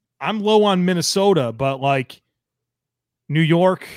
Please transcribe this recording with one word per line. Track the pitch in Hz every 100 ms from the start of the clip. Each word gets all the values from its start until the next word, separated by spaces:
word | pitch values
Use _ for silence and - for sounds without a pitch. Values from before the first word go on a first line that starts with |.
| _ -
I'm | 151 214
low | 208 214
on | 208 185 180
Minnesota, | 175 - 196 196 175 120
but, | 113 135 135
like, | 139 139 131 - _ _ _ _ _ _ _ _ _ _ -
New | 151
York, | 160 165 185 180 -